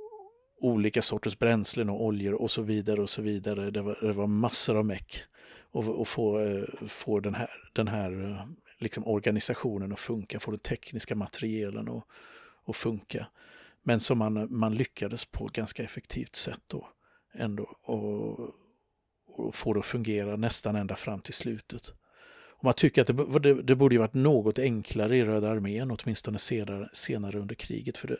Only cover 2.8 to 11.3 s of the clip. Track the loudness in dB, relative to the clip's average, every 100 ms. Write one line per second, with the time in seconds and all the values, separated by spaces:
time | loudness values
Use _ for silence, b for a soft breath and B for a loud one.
2.8 | 0 0 0 0 -2 -2 -2 -4 -4 -4
3.8 | -4 -2 -2 0 2 4 4 2 2 2
4.8 | 2 -2 -8 -14 -14 B B B B -4
5.8 | -2 -2 -2 0 0 2 0 -2 -4 -8
6.8 | -10 -8 0 0 0 -4 -6 -10 -10 -2
7.8 | 0 0 -4 -4 -6 -8 -12 -16 _ -8
8.8 | -6 -6 -2 0 2 0 0 -2 -2 -4
9.8 | -6 -8 -6 -6 -6 -8 -6 -8 -6 -6
10.8 | -6 -10 -6 -4 -4